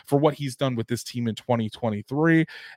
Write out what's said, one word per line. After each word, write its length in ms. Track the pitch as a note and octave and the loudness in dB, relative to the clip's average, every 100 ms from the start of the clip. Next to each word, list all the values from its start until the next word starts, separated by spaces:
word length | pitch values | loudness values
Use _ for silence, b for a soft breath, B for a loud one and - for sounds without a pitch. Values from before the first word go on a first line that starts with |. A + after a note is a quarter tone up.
| - | 0
for 140 | C#3+ | 4
what 160 | D3+ C#3+ | 4 2
he's 200 | C#3 - | -4 -2
done 200 | C3+ A#2 | -2 -2
with 120 | A2 | -2
this 160 | A#2+ | -4
team 240 | - B2 A#2 | -6 -4 -4
in 60 | |
twenty 340 | G#2+ - A#2 A2 | -4 -2 0 -2
twenty-three, 800 | - A2+ G#2 - C#3 E3 D#3+ D#3 B B | -4 -4 -4 -4 2 4 4 2 B B